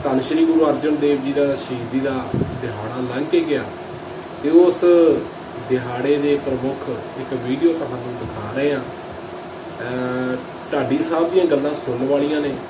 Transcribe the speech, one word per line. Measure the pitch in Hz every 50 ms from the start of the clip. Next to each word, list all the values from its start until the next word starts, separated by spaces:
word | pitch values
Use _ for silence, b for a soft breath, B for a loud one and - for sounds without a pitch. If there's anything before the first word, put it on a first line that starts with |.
| -
ਧੰਨ | 143 131 131
ਸ਼੍ਰੀ | - - - 320 330
ਗੁਰੂ | 330 165 160 160 143
ਅਰਜਨ | 131 127 143 151 151
ਦੇਵ | 147 143 143 143 135 131
ਜੀ | 139
ਦਾ | 135 143 143 139 139
ਸ਼ਹੀਦੀ | 131 - - 127 120 117 110 120 135
ਦਾ | 135 139 131 131 117 - -
ਦਿਹਾੜਾ | - - - - - 123 120 107 104 110 113 120
ਲੰਘ | 127 127 123 120 135 151
ਕੇ | - 180 170
ਗਿਆ | 156 151 143 123 107 98 - - - - - - - - - - - - - -
ਤੇ | - 147
ਉਸ | 165 170 180 175 175 - 180 175 175 170 165 160 143 - - - - - - - - - - -
ਦਿਹਾੜੇ | 127 127 120 120 120 123 127 143 147
ਦੇ | 143 143 147 143 135 -
ਪ੍ਰਮੁੱਖ | 143 131 120 123 135 135 - - 143 120 - - - - 135
ਇੱਕ | 131 -
ਵੀਡੀਓ | 135 120 117 127 135 147 165 165
ਤੁਹਾਨੂੰ | 160 165 156 127 123 123 120 123 120 -
ਦਿਖਾ | - - - - 104 104 117
ਰਹੇ | 131 139 147 143
ਹਾਂ। | 127
ਅਹ, | 120 - - - - - - - - - - - - - - - - - - - 117 123 127 127 127 127 127 127 127 127 127 127 - - - - - -
ਢਾਡੀ | 151 143 123 120 135 156
ਸਾਹਿਬ | 160 - 165 160 170 170
ਦੀਆਂ | 180 190 175
ਗੱਲਾਂ | 156 147 135 139 147 147
ਸੁਣਨ | - - 127 120 120 131 135
ਵਾਲੀਆਂ | 143 143 147 147 151 151
ਨੇ। | 147 139 127 127 -